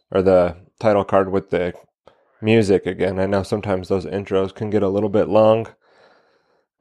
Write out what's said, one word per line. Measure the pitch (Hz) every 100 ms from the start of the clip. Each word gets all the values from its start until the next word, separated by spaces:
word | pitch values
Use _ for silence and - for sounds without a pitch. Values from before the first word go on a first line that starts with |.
| _
or | 98
the | 92 92 87 85 _ -
title | 110 101
card | 98 98 95
with | 95 -
the | 87 87 - _ _ _ _ _ _
music | 110 113 98 92 92
again. | 90 92 92
I | 95
know | 101
sometimes | 92 107 101 92 90
those | 98 78
intros | 95 98 95 95
can | - 107
get | 104
a | 98
little | 101 107
bit | 104 78
long, | 107 110 113 110 - _ _ _ _ _ _ _ _ _ _